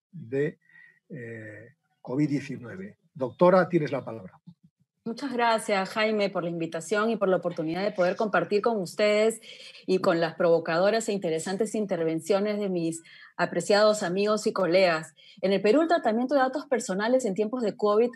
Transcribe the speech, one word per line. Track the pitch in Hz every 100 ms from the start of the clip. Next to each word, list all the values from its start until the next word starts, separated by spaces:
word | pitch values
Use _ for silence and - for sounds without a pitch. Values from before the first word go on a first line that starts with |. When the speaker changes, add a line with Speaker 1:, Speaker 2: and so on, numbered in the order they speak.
| _
Speaker 1:
de, | 170 113 135 151 - _ - - _ -
eh, | 151 117 113 107 107 117 _ _ _
covid | - 131 151
diecinueve. | 139 135 120 117 95 98 - _
Doctora, | 160 139 - 180 185 165
tienes | 170 143
la | 135
palabra. | 123 110 92 _ - 170 _ _ _ _
Speaker 2:
Muchas | 226 226 277
gracias, | 240 233 226 220 196 185
Jaime, | 220 220 214 196
por | 190
la | 175
invitación | 170 165 165 165 208 220
y | 220
por | 196
la | 180
oportunidad | 180 170 160 170
de | 208
poder | 202 180 190
compartir | 220 180 165 208
con | 233 220
ustedes | 170 - 208 208 220 220 - - - - -
y | 185
con | 190 165
las | 165 -
provocadoras | 175 165 165 165 196 220 220
e |
interesantes | 196 175 160 156 190 214
intervenciones | 220 202 175 160 160 156 196 208 208
de | 202
mis | 180 165 165 - - - -
apreciados | 175 170 170 202 214 208
amigos | 175 185 208 214 214
y |
colegas. | - 180 180 180 160 160 _ - -
En | 190
el | 196
Perú, | 208 269
el | 330
tratamiento | 339 247 220 254 285
de |
datos | 262 294 -
personales | 233 226 190 220 254 240
en |
tiempos | 190 214 254
de | 214 -
covid | 208 214 240